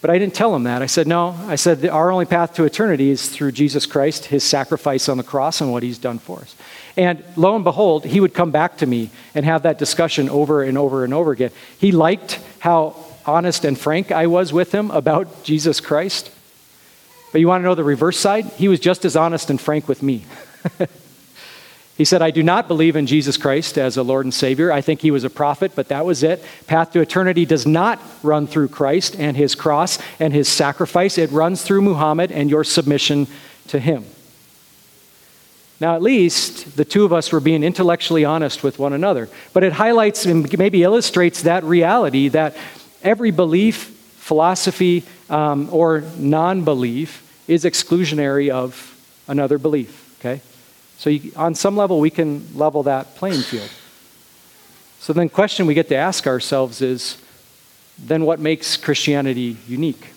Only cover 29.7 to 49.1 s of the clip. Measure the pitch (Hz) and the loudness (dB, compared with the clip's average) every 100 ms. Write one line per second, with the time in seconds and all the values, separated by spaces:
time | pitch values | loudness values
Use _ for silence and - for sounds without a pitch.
29.7 | 147 175 - - - 160 147 139 - 143 | 0 0 -4 -10 -4 0 2 0 0 0
30.7 | 139 180 175 190 180 160 143 165 185 - | 0 -2 2 2 0 0 2 0 -2 0
31.7 | 196 202 160 151 156 180 160 143 151 151 | 2 2 2 0 0 -2 0 0 2 2
32.7 | - 143 143 - 147 139 - - - - | 0 2 0 0 0 -2 -6 -20 -20 -6
33.7 | 143 127 143 104 - - _ _ _ _ | -2 -2 -2 -6 -20 -20 _ _ _ _
34.7 | _ _ _ _ _ _ _ _ _ _ | _ _ _ _ _ _ _ _ _ _
35.7 | _ 160 165 196 262 175 - - - - | _ -2 0 2 4 4 2 -4 -8 -12
36.7 | 143 147 202 202 165 - 160 143 160 156 | -4 0 2 4 2 0 0 2 2 0
37.7 | 175 180 170 - 165 147 160 147 - 143 | 2 0 0 0 2 2 0 -2 -2 -4
38.7 | - 139 139 190 156 110 - - - 185 | -2 -4 -2 0 -2 -4 -14 -2 2 2
39.7 | 160 220 233 214 208 180 165 147 135 190 | 2 2 4 2 0 0 2 2 0 2
40.7 | 190 175 226 226 180 175 - 160 180 160 | 4 4 4 0 2 0 2 0 0 2
41.7 | 175 165 233 175 131 139 156 156 147 - | 2 4 2 2 2 2 0 -2 -6 -18
42.7 | - - _ 190 214 233 165 170 170 214 | -20 -20 _ -2 0 2 2 2 4 2
43.7 | 214 - - - - - 156 165 185 - | 0 -10 -20 -20 -20 -2 2 2 2 -2
44.7 | - 180 175 - - - 151 151 143 147 | 0 2 2 -2 -20 -4 -2 0 -2 -2
45.7 | 165 165 160 156 170 139 151 170 190 160 | 2 2 2 -4 -4 0 2 0 0 0
46.7 | 135 123 120 156 - - _ - 165 170 | -2 -2 -4 -8 -12 -20 _ -2 0 0
47.7 | - - 175 170 151 143 139 143 127 127 | -2 -2 0 0 -2 0 0 0 -2 -4
48.7 | 123 - - _ | -10 -20 -20 _